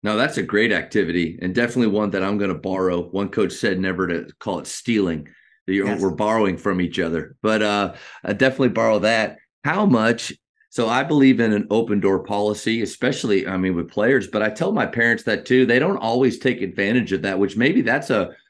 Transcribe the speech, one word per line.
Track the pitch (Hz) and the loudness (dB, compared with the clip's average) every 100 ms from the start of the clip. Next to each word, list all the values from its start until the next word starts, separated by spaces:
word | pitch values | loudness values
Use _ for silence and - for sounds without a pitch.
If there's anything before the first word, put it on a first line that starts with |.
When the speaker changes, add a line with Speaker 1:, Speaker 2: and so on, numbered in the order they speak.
Speaker 1:
No, | 104 107 | -2 0
that's | 147 147 | 0 -2
a | |
great | 82 104 113 | -2 0 2
activity, | 90 - 107 85 87 82 82 | 0 0 -2 0 -2 -2 -4
and | 92 | -4
definitely | 92 117 123 113 | -2 0 0 0
one | 101 104 | 0 -2
that | 95 | -2
I'm | 95 101 | -2 -2
gonna | 98 | -2
borrow. | 85 95 95 92 90 87 | -4 -6 -2 0 -2 -4
One | 95 98 | -6 -4
coach | - 95 | -2 -2
said | - 110 92 | -2 -2 -2
never | 95 90 90 | -2 -2 -2
to | 85 - _ | -4 -8 _
call | 110 87 | -8 -8
it | 65 | -8
stealing, | - - 110 92 78 73 _ _ _ - | -10 -2 0 0 -2 -8 _ _ _ -4
that | |
you're, | 98 101 | -2 0
Speaker 2:
Yes. | 98 | 0
Speaker 1:
we're | 95 | -2
borrowing | 82 107 110 101 87 | 0 0 2 0 0
from | 104 90 | -2 -2
each | 87 92 | -2 -2
other, | 85 82 76 - | -4 -4 -8 -4
but, | 107 110 | -2 0
uh, | 104 104 95 - - - | 0 0 -2 -6 -20 -10
I | - | -6
definitely | 104 131 - 127 | 0 0 2 0
borrow | 98 113 107 | 2 2 2
that. | 107 113 110 - _ _ | 2 2 -2 -6 _ _
How | 143 180 208 | -4 0 4
much, | 120 110 117 - - _ _ _ | 4 4 0 -6 -14 _ _ _
so | - 113 | -4 0
I | 120 | 0
believe | 151 151 135 117 | 2 6 6 6
in | 117 | 4
an | 104 101 | 2 2
open | 107 113 104 | 0 2 0
door | 98 95 | 2 0
policy, | 95 101 104 104 - 113 | 0 -2 -2 -2 -2 -2
especially, | 101 - 123 147 117 98 - | -4 -2 -2 0 0 0 0
I | 92 | -2
mean, | 92 | 0
with | 87 85 | -2 -4
players, | - 110 135 92 | 0 2 2 0
but | 107 | -2
I | 107 | -2
tell | - 180 | -2 -2
my | 202 110 | 0 -2
parents | 117 117 113 | 0 0 0
that | - 107 | -2 -4
too. | - 127 120 | 2 4 6
They | 120 | 4
don't | 165 196 | 2 -2
always | 113 120 131 117 | -2 2 2 2
take | 131 117 | -2 -2
advantage | 95 90 98 123 92 | -6 -2 0 0 0
of | 95 | -2
that, | 98 95 | -2 0
which | 98 104 | 0 2
maybe | 127 190 | 2 2
that's | 113 135 - | 2 -2 0
a | 110 90 - | 0 0 -8